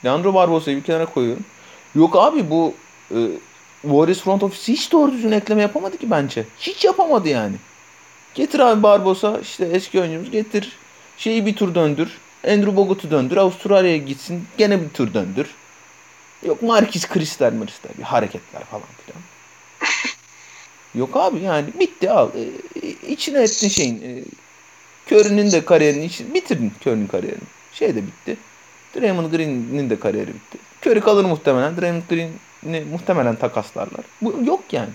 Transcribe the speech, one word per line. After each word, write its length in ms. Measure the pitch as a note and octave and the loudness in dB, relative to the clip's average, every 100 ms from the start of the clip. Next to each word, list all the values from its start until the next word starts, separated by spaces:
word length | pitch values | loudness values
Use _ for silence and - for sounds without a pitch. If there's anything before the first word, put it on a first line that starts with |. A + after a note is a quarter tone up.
Leandro 300 | B2+ D3 F#3 | 0 0 2
Barbosa'yı 420 | F#3+ F3+ E3 D#3+ C#3 | 4 4 2 0 -4
bir 60 | |
kenara 240 | - D#3+ E3 | -2 -2 -2
koyuyorum. 380 | - A#2+ C#3 G#3 - - - - | -2 -2 -4 -10 -18 -20 -20 -6
Yok 220 | D3+ E3 F3+ | 2 4 6
abi 340 | A#3 D4+ E3 | 4 2 0
bu, 240 | D#3+ D#3+ - - - - | 0 0 -4 -20 -20 -8
e, 80 | A2+ A2+ D#2 - - - - | -2 -2 -4 -12 -20 -20 -12
Warriors 380 | D3 C#3+ D#3+ F#3 | 2 4 4 2
front 220 | F#3+ G3 | 0 0
office 300 | G3 G3 - | 0 -4 -4
hiç 200 | C#4 - | -4 2
doğru 200 | E4 C#4+ | 4 4
düzgün 200 | B3+ A3+ | 2 0
ekleme 300 | G#3+ G3+ G#3+ | 0 2 0
yapamadı 360 | G#3 D4+ F#4+ - | 2 -2 -6 -8
ki 120 | A#3+ | -2
bence. 340 | D#3+ C#3 - A2 - | 0 0 -6 -8 -10
Hiç 260 | - G4 | -10 0
yapamadı 440 | G#4 F#4 E4+ B3+ E3 | 0 2 2 2 2
yani. 280 | B2+ G#2+ G2 - - - - - - - | 0 -2 -6 -12 -20 -20 -20 -20 -20 -16
Getir 260 | - C#4+ F#4 | -4 -2 4
abi 220 | B3 A3 | 4 6
Barbosa, 560 | G#3 G3+ F#3+ F#3+ G#3 A3 | 6 6 4 0 0 -2
işte 220 | - - | -8 -6
eski 360 | F3+ F3+ F#3+ F#3 | -2 -2 0 -2
oyuncumuz, 300 | E3+ D#3+ F#3 | -2 -4 -4
getir 420 | G#3+ G#3+ G#3 G#3+ - - - - - | -4 -2 -4 -6 -16 -20 -20 -20 -8
şeyi 280 | A3 A3+ G#3+ | -2 0 0
bir 100 | G#3+ | 0
tur 180 | G3 | 0
döndür. 440 | E3+ D#3 D3 E3 - - - | 2 2 0 -4 -6 -20 -6
Andrew 320 | - G#3 G3+ G3 | 2 4 4 4
Bogut'u 340 | G3 F#3+ D#3+ | 2 0 0
döndür. 260 | D3 C3 F3+ | 0 2 2
Avustralya'ya 600 | F#3+ F3+ G#3 G3 F#3 D#3+ | 2 0 2 4 6 2
gitsin, 480 | C3+ C3+ - F3 - - | -2 -10 -8 -10 -10 0
gene 240 | G#3 G3 | 2 2
bir 60 | D#3 | -2
tur 260 | - A#2 | -2 -2
döndür. 360 | G#2+ F#2+ G2 D3 - - - - - - - - - | 0 -2 -4 -6 -8 -20 -20 -20 -20 -20 -20 -20 -10
Yok 200 | - - | -4 -2
Marquis 460 | A3+ A3 G#3+ F3 - | 2 4 4 -2 -4
Chris'ler, 420 | F#3+ D#3 - B2 | -2 -4 0 0
Chris'ler, 480 | A2+ G#2+ - - - | 0 -8 -12 -18 -16
bir 40 | |
hareketler 600 | - B2 G#2 - - - | -2 -2 -2 -8 -16 -18
falan 220 | - G#2+ G#2 - - | -14 -16 -16 -20 -20
filan. 160 | E3+ F3 - - - - - - - - - _ - - - - - - | -20 -20 -20 -20 -20 -20 -10 -6 -6 -6 -10 _ -20 -20 -20 -20 -20 -12
Yok 220 | A#2 B2+ C4+ | -6 -2 0
abi 240 | F4 A3+ | 0 0
yani 280 | F#3+ D#3 D3 D#4+ | -2 -2 -2 -2
bitti 300 | F#4+ - F3+ | -2 0 0
al. 200 | G3+ A#2 A2+ A#2 - - - | 2 2 0 -10 -10 -14 -12
E, 60 | - - - | -12 -12 -10
içine 340 | D4 - C#4+ | -8 -2 2
ettin 260 | A3 - G#3 | 2 2 0
şeyin. 340 | G3 C#3 A2+ | 0 -2 -6
E, 220 | B2+ B2 - - _ _ - - - - - | -12 -14 -16 -20 _ _ -20 -20 -20 -20 4
Curry'nin 380 | G#3+ G#3 G3+ G#3 | 4 6 4 4
de 120 | E3+ | 2
kariyerinin 440 | D3+ E3 D3+ C#3+ D#3+ | 4 4 6 2 -4
içi-, 260 | - A#3 | -10 -4
bitirdin 380 | F4 F4+ E3+ A2 - | -4 -2 -2 -2 -4
Curry'nin 260 | - A2 G2+ | -2 -2 -2
kariyerini. 380 | F#2+ - - - - - | -4 -6 -10 -14 -20 -20
Şey 220 | - - | -2 -2
de 120 | - G3+ | -2 -6
bitti. 300 | - - A3+ - - - - - | -12 -10 -12 -12 -20 -20 -20 -14
Draymond 380 | - A#3 F3+ E3 | -2 -2 0 -2
Green'in 580 | D#3+ D#3 B2+ A#2 C#3 C3+ | -2 -2 -4 -4 -4 -2
de 100 | G#2+ | -2
kariyeri 340 | G#2+ G#2 - | -2 -4 -6
bitti. 240 | - - - - - - | -12 -18 -20 -20 -6 2
Curry 140 | A3 | 2
kalır 240 | G#3+ G3+ | 4 4
muhtemelen. 560 | F#3+ D#3 D3 C3 C#3 E3+ | 2 0 0 0 0 -2
Draymond 220 | F3 E3+ E3+ | -4 -4 -4
Green'i 760 | E3 E3 E3 - - - D#3+ D3 | -4 -4 -12 -20 -16 -10 -8 -8
muhtemelen 440 | E3+ F3 F3 A#2+ A2+ | -8 -2 0 2 0
takaslarlar. 680 | B2 - G#2 - - - - - | -2 -4 -6 -10 -10 -10 -16 -8
Bu 120 | A3 D4 B3 | -6 -2 0
yok 140 | F#4+ - | -2 -4
yani. 180 | D3+ G#2+ | -6 -6